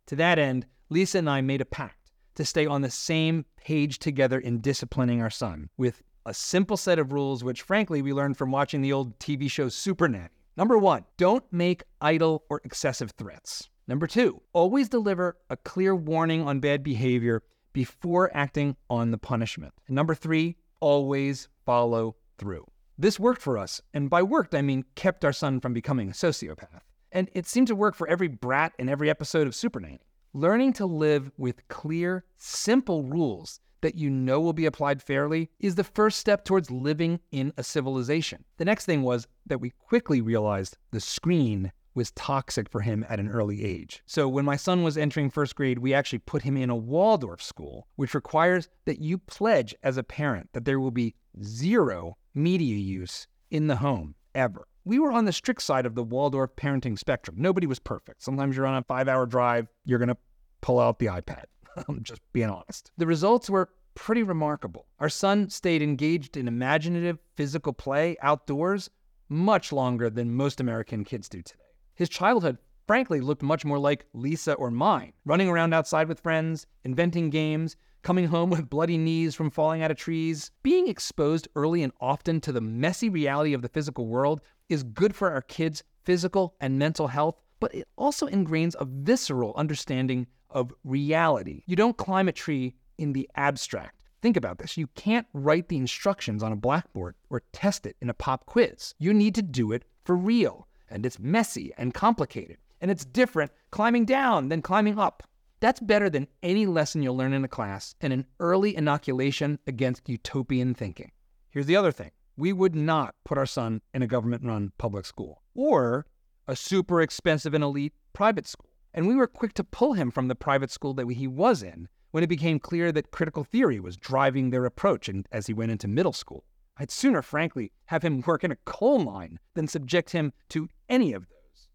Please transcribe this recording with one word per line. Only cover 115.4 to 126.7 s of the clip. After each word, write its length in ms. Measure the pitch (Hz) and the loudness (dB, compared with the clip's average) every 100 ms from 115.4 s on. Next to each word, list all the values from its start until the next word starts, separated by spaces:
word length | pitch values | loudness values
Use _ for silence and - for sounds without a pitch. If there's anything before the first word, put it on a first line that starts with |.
| _ | _
or 500 | - 285 190 120 127 - _ _ _ - | -2 2 4 4 -2 -4 _ _ _ -10
a 80 | |
super 460 | 135 - 190 180 175 | -8 0 0 2 2
expensive 540 | 156 - 175 156 156 | 2 0 0 0 0
and 100 | 151 | 0
elite 300 | 147 143 147 - _ | 0 -2 -6 -8 _
private 340 | - 208 208 - | 0 2 2 -6
school. 220 | - - _ _ | -16 -20 _ _
And 160 | - 180 | -2 2
we 60 | |
were 120 | 262 233 | 4 2
quick 280 | - 226 | 0 -4
to 100 | - | -4
pull 300 | 185 - 269 | -6 0 2
him 160 | 214 127 | 2 0
from 180 | 127 127 | -2 -2
the 60 | |
private 360 | 123 - 135 135 | -2 0 0 0
school 220 | - 143 | -6 -6
that 160 | 135 123 | -4 -4
he 160 | 123 131 | -4 -6
was 360 | 131 220 185 | 0 2 2
in 260 | 95 80 87 _ _ | -2 -14 -18 _ _
when 120 | 156 | -2
it 60 | 165 | 0
became 300 | 170 165 151 | 0 0 0
clear 340 | - 170 170 | -2 -2 0
that 200 | 151 - | 0 -4
critical 320 | - 156 151 | -4 -4 -4
theory 360 | 143 233 226 110 | -2 2 2 2
was 160 | 90 90 | -6 -12
driving 540 | - 131 139 135 131 | -2 2 2 2 0
their 160 | 127 123 | 0 -2
approach 420 | - 196 127 - | 0 0 2 -2
and 180 | 98 - | -8 -6
as 140 | 110 98 | -6 -4
he 80 | |
went 180 | 110 113 | -4 -2
into 160 | 110 101 | -4 -2
middle 240 | 117 180 | 0 0
school. 320 | - - - _ _ _ | -2 -12 -18 _ _ _